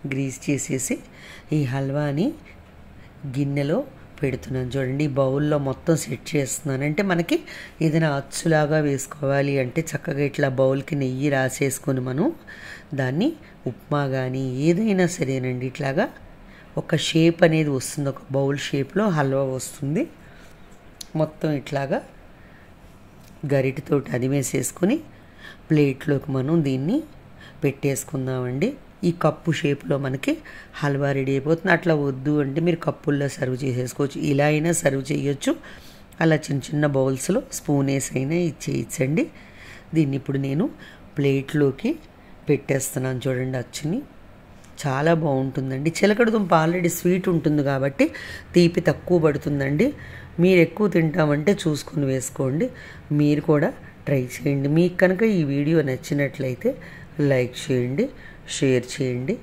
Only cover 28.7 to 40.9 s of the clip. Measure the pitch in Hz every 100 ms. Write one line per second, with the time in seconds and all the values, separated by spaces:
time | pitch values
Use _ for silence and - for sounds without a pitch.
28.7 | 294 - - 175 170 156 151 - 151 147
29.7 | 139 165 139 135 131 - 311 - - -
30.7 | - 143 139 143 135 135 135 143 160 190
31.7 | 170 170 156 139 131 139 151 135 139 170
32.7 | 160 - - - 143 139 - 127 127 135
33.7 | 123 127 - 139 - 151 139 147 151 165
34.7 | 160 147 135 131 147 139 135 - 339 -
35.7 | - - - - - 165 156 - 139 -
36.7 | 147 147 135 131 135 - 214 - - -
37.7 | 143 139 139 - - 135 170 170 - -
38.7 | 135 - - 135 165 330 - - - -
39.7 | - - 160 143 135 - 139 139 139 277
40.7 | - -